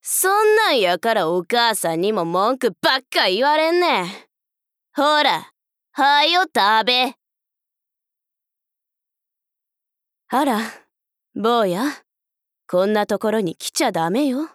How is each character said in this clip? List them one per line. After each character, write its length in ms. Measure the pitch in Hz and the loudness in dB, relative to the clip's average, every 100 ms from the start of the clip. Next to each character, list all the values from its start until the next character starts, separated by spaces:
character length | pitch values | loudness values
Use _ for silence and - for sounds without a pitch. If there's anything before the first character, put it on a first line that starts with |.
そ 420 | - - 370 403 | -6 -2 0 2
ん 140 | 427 427 | 4 4
な 120 | 427 | 2
ん 100 | 285 | 2
や 180 | 185 175 | 2 0
か 160 | 233 | 0
ら 140 | 220 160 | 0 0
お 160 | 180 | -2
母 300 | 175 - - | -2 0 0
さ 200 | 220 170 | 0 -2
ん 60 | 165 | -2
に 120 | 185 | -2
も 120 | 214 | -2
文 340 | 170 175 208 254 | -2 0 -2 0
句 180 | 240 175 | -4 -2
ば 160 | 330 269 | -2 -2
っ 60 | |
か 260 | - 349 226 | -4 -2 0
言 160 | 190 | 0
わ 120 | 269 302 | 0 2
れ 140 | 320 | 0
ん 100 | 349 | 0
ね 220 | 349 240 | 0 0
ん。 40 | 180 196 - _ _ _ _ _ _ | -4 -10 -20 _ _ _ _ _ _
ほ 280 | - 285 302 | -2 0 2
ら、 300 | 285 170 - _ _ _ _ | 2 -2 -6 _ _ _ _
は 320 | - 277 285 | -2 2 4
よ 180 | 302 349 | 2 2
食 420 | 370 - 202 220 | 0 0 2 2
べ。 300 | 214 247 254 247 _ _ _ _ _ _ _ _ _ _ _ _ _ _ _ _ _ _ _ _ _ _ _ _ _ _ _ _ _ _ _ | 2 0 0 -4 _ _ _ _ _ _ _ _ _ _ _ _ _ _ _ _ _ _ _ _ _ _ _ _ _ _ _ _ _ _ _
あ 160 | 247 | -2
ら、 160 | 285 214 220 - _ _ _ _ _ | 0 -2 -4 -12 _ _ _ _ _
坊 320 | - 208 240 208 | -4 0 2 2
や、 180 | 180 277 277 _ _ _ _ _ _ _ | 0 -4 -6 _ _ _ _ _ _ _
こ 200 | 180 196 | 0 2
ん 60 | |
な 140 | 214 208 | 0 0
と 120 | 202 | -2
こ 140 | 220 | -2
ろ 80 | 214 | -2
に 140 | 185 | -2
来 160 | 160 - | -6 -10
ち 140 | - | -4
ゃ 80 | 269 | -2
ダ 180 | 180 165 | 0 -2
メ 160 | 208 294 | 0 -2
よ。 220 | 254 320 | -2 -8